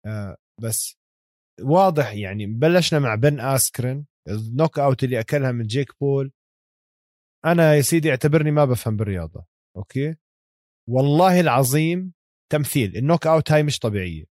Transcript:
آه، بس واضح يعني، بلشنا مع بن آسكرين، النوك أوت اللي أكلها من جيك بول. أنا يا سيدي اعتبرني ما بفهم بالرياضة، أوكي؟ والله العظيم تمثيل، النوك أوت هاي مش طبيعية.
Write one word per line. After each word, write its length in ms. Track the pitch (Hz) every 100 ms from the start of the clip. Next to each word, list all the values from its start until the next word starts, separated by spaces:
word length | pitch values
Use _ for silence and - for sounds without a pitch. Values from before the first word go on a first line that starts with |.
| -
آه، 320 | 107 98 - _ -
بس 380 | 113 - - _ _ _ _ _ _ _
واضح 520 | 127 170 190 151 117
يعني، 320 | 104 98 104 101
بلشنا 540 | 113 156 175 160 156
مع 160 | 131 107
بن 240 | 143 147
آسكرين، 680 | 127 135 - - 123 139 147 _ -
النوك 520 | 107 110 123 160 -
أوت 240 | 139 127
اللي 160 | 127 123
أكلها 320 | 113 147 131
من 160 | 120 110
جيك 320 | 127 135 _
بول. 300 | 143 139 135 _ _ _ _ _ _ _ _ _ _ _ 160
أنا 300 | 170 160 151
يا 60 |
سيدي 280 | 131 165 156
اعتبرني 420 | 127 147 160 151
ما 140 | 147 143
بفهم 320 | 123 - 107
بالرياضة، 480 | 104 92 80 - - _ _ -
أوكي؟ 380 | 98 131 147 160 _ _ _ _ _ _ -
والله 500 | 127 143 151 185 180
العظيم 760 | 160 123 131 147 160 180 185 _ _ _ _
تمثيل، 460 | 151 135 147 101 104
النوك 300 | 139 170 127
أوت 240 | 160 -
هاي 120 | 156
مش 160 | 151 -
طبيعية. 460 | 113 101 90 80 76